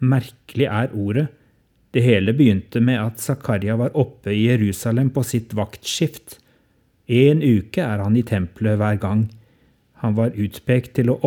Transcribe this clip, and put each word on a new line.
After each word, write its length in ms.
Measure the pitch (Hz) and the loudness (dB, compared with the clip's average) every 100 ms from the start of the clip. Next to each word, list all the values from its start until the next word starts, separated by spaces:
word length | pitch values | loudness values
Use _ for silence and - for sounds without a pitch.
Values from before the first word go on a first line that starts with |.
merkelig 720 | 131 131 - - - 117 139 | 0 0 -2 -12 -10 -4 -2
er 220 | 104 135 107 | -2 -2 -4
ordet. 300 | 101 113 151 - _ _ _ _ _ | -4 -2 -4 -8 _ _ _ _ _
Det 80 | 131 120 | 0 4
hele 260 | 101 98 | 4 2
begynte 480 | 131 127 95 - 120 | 4 4 2 -2 0
med 160 | 123 120 | 0 0
at 240 | 110 - | -4 -6
Zakaria 560 | - 135 - 101 101 113 | -6 -6 -4 -2 -2 -2
var 160 | 123 | -2
oppe 400 | 151 - - 101 | -2 -2 -4 -4
i 140 | 104 113 | 0 2
Jerusalem 640 | 123 104 95 117 117 135 | 2 0 -2 -2 0 0
på 80 | 139 117 | -2 -2
sitt 240 | 117 113 | -4 -4
vaktskift. 840 | 104 98 - - - 156 - - - _ _ _ _ _ _ | -6 -6 -8 -10 -4 -4 -6 -20 -20 _ _ _ _ _ _
En 400 | - 120 143 156 | 0 4 6 4
uke 400 | 147 104 - 185 | 4 2 0 -4
er 160 | 143 101 | -2 -2
han 160 | 101 117 | 0 0
i 80 | |
tempelet 560 | 113 101 87 - 110 104 | 0 -2 -2 -4 -2 0
hver 160 | 104 104 | 0 -2
gang. 240 | 95 107 113 - _ _ _ _ _ _ | 0 -2 -2 -6 _ _ _ _ _ _
Han 160 | 117 107 | -2 0
var 160 | 120 | -2
utpekt 600 | 107 104 - - 123 - - | -2 -6 -4 -2 0 0 -2
til 160 | 123 | 0
å 60 | 127 | 2